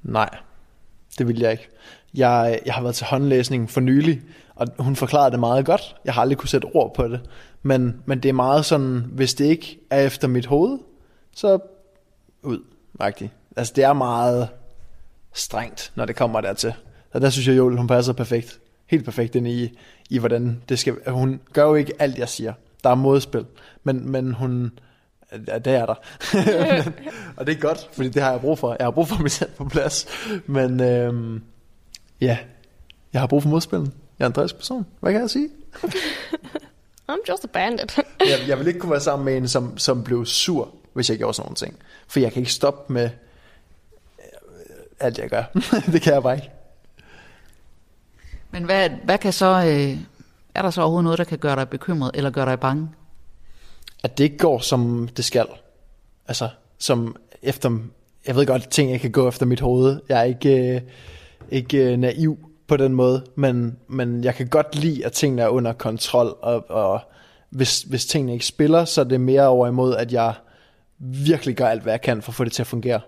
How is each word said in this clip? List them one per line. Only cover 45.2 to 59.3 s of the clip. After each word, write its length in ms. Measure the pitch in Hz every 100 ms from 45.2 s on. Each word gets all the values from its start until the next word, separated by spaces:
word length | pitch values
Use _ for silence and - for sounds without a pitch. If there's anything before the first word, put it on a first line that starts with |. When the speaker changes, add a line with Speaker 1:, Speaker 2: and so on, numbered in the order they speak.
| -
Speaker 1:
gør. 140 | 113 117 185 -
<laughs> 240 | 220 185
Det 80 | 165
kan 120 | -
jeg 100 | 143
bare 120 | 127 135
ikke. 140 | - - - - - - - - - - - _ - - _ _ _ _ - - -
Speaker 3:
Men 120 | 180
hvad, 260 | 175 190 185
hvad 280 | 127 - 196
kan 160 | 208
så... 120 | 180 185 185 170
Øh, 300 | 143 139 139 - _ - _ _ -
er 60 |
der 80 | 190
så 120 | 175
overhovedet 220 | 160 170
noget, 140 | 165 165
der 40 | 170
kan 120 | 156
gøre 180 | 151 135
dig 140 | 127
bekymret 420 | 139 - 170 127
eller 160 | 143 139
gøre 160 | 135 131
dig 140 | 131
bange? 300 | 131 143 156 160 - - - - - - - - - -
Speaker 1:
At 140 | 123 -
det 60 |
ikke 140 | 147 147
går, 220 | 170 127
som 500 | - 131 120 120 120 123
det 80 | 120
skal. 200 | 123 110 - _ _ - - _ _ -
Altså, 220 | 120 113 - _ _
som 380 | - 123 117 - _ -
efter... 380 | - 120 127 113 117 _ _ _ -
Jeg 80 | 131
ved 100 | 143
godt, 180 | 127
at 60 | -
ting 220 | - 135
ikke 100 | 127
kan 100 | 127
gå 160 | 113
efter 180 | 127